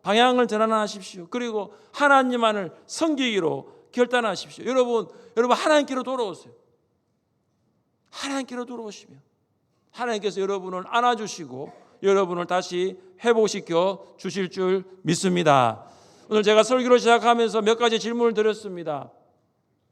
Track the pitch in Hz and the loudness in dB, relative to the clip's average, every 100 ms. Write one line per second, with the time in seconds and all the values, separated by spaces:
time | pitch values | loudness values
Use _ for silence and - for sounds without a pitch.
0 | 180 220 254 247 240 214 220 220 208 202 | -2 2 4 2 0 0 0 0 -2 -8
1 | 185 190 170 247 240 214 190 - _ - | -16 -18 -10 -6 -4 -6 -8 -14 _ 0
2 | 285 277 254 240 226 208 170 - - - | 4 4 4 2 0 0 -6 -12 -16 -4
3 | 320 277 254 202 156 139 - - _ 247 | -2 0 0 0 -2 -4 -10 -20 _ -2
4 | 247 247 220 180 - - 226 262 247 233 | 0 0 -2 -4 -10 -10 -2 0 0 -2
5 | - - - 220 247 220 311 302 262 262 | -4 -14 -6 -2 0 2 2 2 0 -6
6 | 247 262 208 156 - _ _ _ _ _ | -6 -6 -6 -10 -20 _ _ _ _ _
7 | _ _ _ _ _ _ _ _ _ _ | _ _ _ _ _ _ _ _ _ _
8 | _ - 277 269 254 247 247 240 220 196 | _ -12 -8 -6 -6 -10 -10 -12 -14 -16
9 | - 135 _ _ _ _ _ _ _ - | -20 -20 _ _ _ _ _ _ _ -8
10 | 240 214 208 180 190 196 185 180 185 233 | -6 -4 -4 -4 -4 -4 -6 -10 -4 0
11 | 247 226 208 - 143 127 147 - _ _ | 2 0 -6 -10 -14 -12 -14 -18 _ _
12 | 196 196 180 175 175 180 180 175 185 185 | 2 4 2 -2 -2 -2 -2 -4 -4 -6
13 | - _ 240 226 208 202 - 165 190 185 | -18 _ 2 2 2 -2 -2 0 0 -2
14 | - - 185 175 180 190 185 190 185 - | -14 -12 -8 -6 -6 -2 -2 -2 -4 -8
15 | 156 165 190 180 156 139 117 110 - - | -4 0 0 2 4 4 4 0 -14 -20
16 | - _ - 214 208 214 220 254 247 247 | -20 _ -2 2 6 6 6 2 4 4
17 | 220 233 226 233 226 214 208 233 240 226 | 6 4 4 2 2 0 0 2 2 0
18 | 208 233 233 208 214 208 202 175 160 143 | -2 0 0 2 0 -2 -10 -10 -8 -8
19 | 131 _ _ _ _ _ _ _ _ | -12 _ _ _ _ _ _ _ _